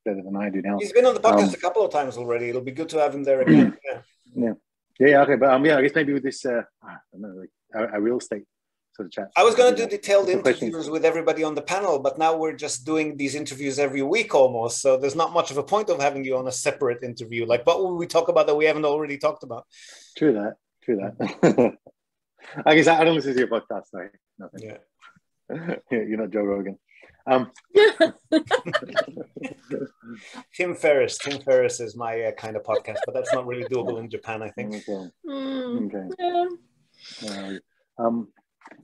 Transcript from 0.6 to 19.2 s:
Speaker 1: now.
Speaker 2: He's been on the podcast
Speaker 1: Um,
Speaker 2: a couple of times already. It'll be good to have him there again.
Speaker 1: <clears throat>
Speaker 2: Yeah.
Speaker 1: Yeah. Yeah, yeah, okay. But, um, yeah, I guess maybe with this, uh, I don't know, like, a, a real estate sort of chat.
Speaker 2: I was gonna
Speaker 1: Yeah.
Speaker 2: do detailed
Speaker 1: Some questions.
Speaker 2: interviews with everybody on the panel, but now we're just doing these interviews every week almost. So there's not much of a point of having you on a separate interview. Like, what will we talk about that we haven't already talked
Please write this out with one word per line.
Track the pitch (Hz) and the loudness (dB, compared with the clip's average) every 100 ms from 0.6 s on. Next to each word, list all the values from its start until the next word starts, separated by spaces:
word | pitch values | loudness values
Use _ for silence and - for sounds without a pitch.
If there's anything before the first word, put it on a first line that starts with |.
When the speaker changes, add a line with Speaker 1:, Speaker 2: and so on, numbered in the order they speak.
Speaker 1:
now. | 98 101 | -4 -4
Speaker 2:
He's | 381 | 0
been | - 254 | 4 4
on | |
the | - | 4
podcast | 226 208 202 | 4 4 4
Speaker 1:
Um, | |
Speaker 2:
a | - 175 | 0 -4
couple | - | 0
of | 202 | 0
times | 147 135 117 | 0 -4 -6
already. | 120 120 120 | -4 -4 -2
It'll | 123 | -6
be | 123 | -6
good | 127 165 | -8 0
to | 156 | 2
have | 147 | 2
him | 139 | 2
there | 139 135 | 2 4
again. | 170 156 120 - | 8 10 8 4
Speaker 1:
<clears throat> | 135 | -10
Speaker 2:
Yeah. | 123 - _ _ | -12 -14 _ _
Speaker 1:
Yeah. | - 120 104 _ _ _ - | -4 -4 -4 _ _ _ 4
Yeah, | 135 | 6
yeah, | 139 | 8
okay. | 139 131 | 6 4
But, | 131 | 4
um, | 131 | 4
yeah, | 147 147 | 4 4
I | |
guess | 135 | 2
maybe | 160 143 | 2 0
with | 139 | -2
this, | 131 - | -4 -6
uh, | 135 120 - _ | -4 -4 -6 _
I | 107 92 _ | -20 -20 _
don't | 95 | -18
know, | 104 92 | -16 -16
like, | 92 _ _ | -20 _ _
a, | - 113 107 | -6 -4 -2
a | |
real | 107 123 | -2 -2
estate | - 104 - _ _ _ _ | -4 -10 -12 _ _ _ _
sort | - 92 | -14 -12
of | |
chat. | - 98 165 | -10 -4 4
Speaker 2:
I | |
was | 214 226 | 4 6
gonna | 247 | 4
Speaker 1:
Yeah. | - - | 4 -2
Speaker 2:
do | 196 | -6
detailed | - 202 190 | 2 2 2
Speaker 1:
Some | 185 | 0
questions. | 131 123 120 | 2 0 -2
Speaker 2:
interviews | 165 143 | -6 -6
with | 156 | 0
everybody | 160 165 165 156 | 0 0 -2 -2
on | 156 147 | -2 -6
the | |
panel, | 147 185 202 147 | -4 -4 0 0
but | 135 135 | -2 0
now | 160 165 | 0 0
we're | 160 | -2
just | 135 147 131 | -4 -8 -8
doing | 127 156 151 143 | -4 -2 -2 -4
these | 139 | -6
interviews | 139 107 131 139 135 | -6 -10 -8 -6 -2
every | 143 139 | -2 0
week | 135 208 226 160 | 0 0 2 4
almost. | 131 120 117 - | 4 2 -4 -2
So | 139 131 | 2 2
there's | 139 147 | 2 -2
not | 160 | 0
much | 170 165 | 0 -2
of | 139 | -2
a | |
point | 139 208 208 | -2 -2 0
of | 156 | 0
having | 139 135 | 0 -2
you | 135 131 | -4 -4
on | 131 | -4
a | |
separate | 127 151 135 127 120 | -6 -4 -2 -2 -4
interview. | 123 113 113 117 | -8 -12 -10 -6
Like, | 117 196 - | 0 2 2
what | 170 | 2
will | 190 175 | 0 -4
we | 170 | -2
talk | 165 165 | 0 2
about | 165 151 | 2 4
that | |
we | 151 156 | 4 2
haven't | 151 | 2
already | 151 147 151 | 0 0 -2
talked | 139 | -4